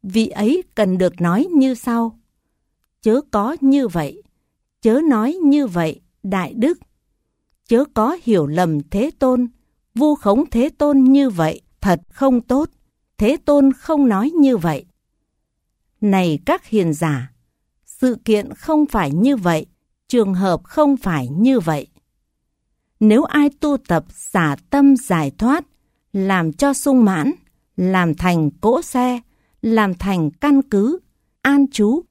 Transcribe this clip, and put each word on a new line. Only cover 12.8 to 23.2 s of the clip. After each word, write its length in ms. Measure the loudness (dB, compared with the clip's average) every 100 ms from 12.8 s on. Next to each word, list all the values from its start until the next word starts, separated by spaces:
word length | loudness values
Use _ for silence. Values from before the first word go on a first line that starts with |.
| _ _ _ -2
Thế 200 | -2 0 2
Tôn 280 | 4 4
không 340 | 0 -4 0 2
nói 220 | 2 -2
như 280 | 2 2 2
vậy." 280 | -2 -6 -10 _ _ _ _ _ _ _ _ _ _ _
Này 380 | 0 0 0 -2 -2
các 200 | -4 -2
hiền 280 | -2 0
giả, 380 | -2 -4 -4 -8 _ _ _ _ _ _
sự 320 | -4 -2 -2 -2
kiện 280 | -2 -2
không 320 | -12 -2 0 0
phải 260 | -2 -2
như 240 | 0 0 0
vậy, 300 | -2 -2 -6 _ _ _ _
trường 260 | -2 0
hợp 300 | -2 -2 -4
không 340 | -4 0 0 0
phải 300 | -2 -4 -4
như 320 | 0 2 2
vậy. 280 | -2 -6 -8 _ _ _ _ _ _ _ _ _ _ _
Nếu 240 | 2 4